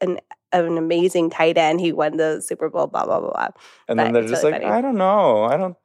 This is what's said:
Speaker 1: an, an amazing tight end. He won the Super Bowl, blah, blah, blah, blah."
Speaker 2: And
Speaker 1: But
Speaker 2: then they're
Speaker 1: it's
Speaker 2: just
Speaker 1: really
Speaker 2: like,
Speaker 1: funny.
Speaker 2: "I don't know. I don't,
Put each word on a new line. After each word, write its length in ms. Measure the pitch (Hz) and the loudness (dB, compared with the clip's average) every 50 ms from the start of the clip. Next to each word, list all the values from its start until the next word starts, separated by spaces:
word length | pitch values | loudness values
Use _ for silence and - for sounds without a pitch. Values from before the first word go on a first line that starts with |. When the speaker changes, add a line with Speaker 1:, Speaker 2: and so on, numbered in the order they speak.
Speaker 1:
an, 200 | - 180 180 - - _ - _ _ _ - | -4 -4 -4 -6 -8 _ -20 _ _ _ 0
an 260 | 180 170 165 170 165 | 0 0 0 -2 -2
amazing 520 | 160 160 170 170 175 185 175 180 170 165 | -2 0 0 2 2 2 2 2 0 0
tight 260 | - - 165 165 170 170 | 0 2 2 2 4 4
end. 220 | 160 156 156 170 | 2 2 2 0
He 120 | 185 170 156 | 0 -2 0
won 240 | 151 156 151 156 160 | 0 -2 -2 0 0
the 220 | 160 156 156 - - | 0 0 0 -4 -6
Super 260 | - - - - 156 | -8 -8 -6 -6 -4
Bowl, 180 | - 151 147 139 | -2 -2 -4 -2
blah, 160 | - - - | -2 -4 -2
blah, 140 | - - - | -2 -2 -2
blah, 100 | 85 - | -2 -4
blah." 180 | - - 58 - - _ - - - _ _ - | -4 -4 -4 -6 -6 _ -20 -20 -20 _ _ -4
Speaker 2:
And 80 | 117 | -2
Speaker 1:
But 80 | 113 117 | 0 0
Speaker 2:
then 80 | 113 117 | 2 2
they're 100 | 120 113 | 2 2
Speaker 1:
it's 80 | 110 117 | 2 -2
Speaker 2:
just 100 | - - | 0 0
Speaker 1:
really 100 | 151 156 | 0 0
Speaker 2:
like, 80 | - - | 0 -2
Speaker 1:
funny. 120 | 202 214 | -2 -2
Speaker 2:
"I 60 | 226 254 | 0 0
don't 140 | 277 254 208 | -2 -2 0
know. 460 | 185 190 202 214 190 151 117 107 107 | 2 2 2 4 4 4 2 2 2
I 120 | 117 135 | 0 0
don't, 200 | 160 190 185 175 _ _ | 0 -2 -4 -8 _ _